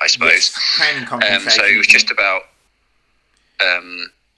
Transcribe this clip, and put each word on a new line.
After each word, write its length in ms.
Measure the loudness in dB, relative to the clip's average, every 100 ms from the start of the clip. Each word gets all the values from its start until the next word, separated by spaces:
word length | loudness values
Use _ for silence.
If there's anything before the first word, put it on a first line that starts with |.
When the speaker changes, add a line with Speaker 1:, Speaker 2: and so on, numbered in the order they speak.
Speaker 1:
I 60 | -2
suppose. 240 | 0 2
Speaker 2:
Yes, 220 | 2 0 -2 -2 0
training 240 | -2 -2
Speaker 1:
Um, 40 | -6 -2
Speaker 2:
compensation, 320 | 0 0 0
Speaker 1:
so 140 | 2 2
it 100 | 4
was 100 | 4
Speaker 2:
isn't 40 |
Speaker 1:
just 140 | 4 2
Speaker 2:
it? 60 |
Speaker 1:
about, 320 | 0 0 -2 -6 _ _ _ _ _ _ _ _ _ _ -4
um, 460 | -2 -2 -6 -14 -16 _ _